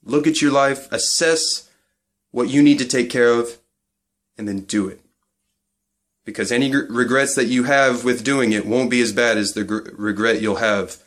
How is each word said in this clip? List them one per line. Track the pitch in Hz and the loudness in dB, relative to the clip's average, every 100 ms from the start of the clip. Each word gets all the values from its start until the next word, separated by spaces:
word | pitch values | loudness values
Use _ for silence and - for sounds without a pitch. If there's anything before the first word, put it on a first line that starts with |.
Look | - 143 156 | -2 0 0
at | 151 | 2
your | 147 | 2
life, | 139 139 135 - | 2 2 -2 -6
assess | 113 - - 165 160 - - - _ _ _ _ _ _ | -6 -4 0 0 0 -2 -6 -10 _ _ _ _ _ _
what | 123 123 | -4 0
you | 139 | 4
need | 147 139 | 6 4
to | 127 | 2
take | 131 123 | 0 0
care | 127 120 | 2 4
of, | 120 117 - _ _ _ _ _ _ _ - | 4 0 -8 _ _ _ _ _ _ _ -12
and | 104 | -8
then | 98 | -8
do | 95 107 92 | -4 -2 -2
it. | - _ _ _ _ _ _ _ _ _ _ _ _ - | -8 _ _ _ _ _ _ _ _ _ _ _ _ -14
Because | 104 104 | -6 -2
any | 120 135 | 0 0
gr-, | 139 - | 0 -2
regrets | 120 120 131 139 139 | -2 0 2 0 0
that | 120 | 0
you | 127 | 0
have | 123 139 135 123 | 2 2 2 2
with | 123 120 | -2 -2
doing | 110 139 117 | 0 0 2
it | 107 101 | 0 0
won't | 120 120 | -2 0
be | 123 | 0
as | 117 | 0
bad | 104 120 107 | 2 0 2
as | 101 | -2
the | 110 | -4
gr-, | 101 107 - | -6 -6 -8
regret | - 104 101 113 107 | -8 -6 -2 0 0
you'll | 107 95 | -2 -2
have | 113 101 92 - | 0 -2 -4 -12